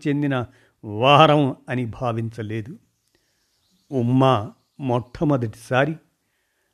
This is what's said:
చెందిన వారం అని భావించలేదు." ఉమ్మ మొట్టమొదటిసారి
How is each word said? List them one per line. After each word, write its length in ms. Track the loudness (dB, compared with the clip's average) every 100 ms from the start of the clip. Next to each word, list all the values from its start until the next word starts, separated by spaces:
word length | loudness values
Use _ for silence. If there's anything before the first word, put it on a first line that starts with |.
| -4
చెందిన 380 | -2 -2 -2 -6 _ _ _
వారం 720 | -10 0 4 6 6 6 2 -2 -6
అని 160 | -6 -6
భావించలేదు." 920 | -6 -6 -4 -6 -8 -8 -8 -10 -16 _ _ _ _ _ _ _ _ _ _ -8
ఉమ్మ 600 | -2 0 4 4 2 -2 -14 _ -10
మొట్టమొదటిసారి 1160 | -4 -4 -6 -4 -2 0 -2 -10 -4 0 0 -4 _ _ _ _ _ _ _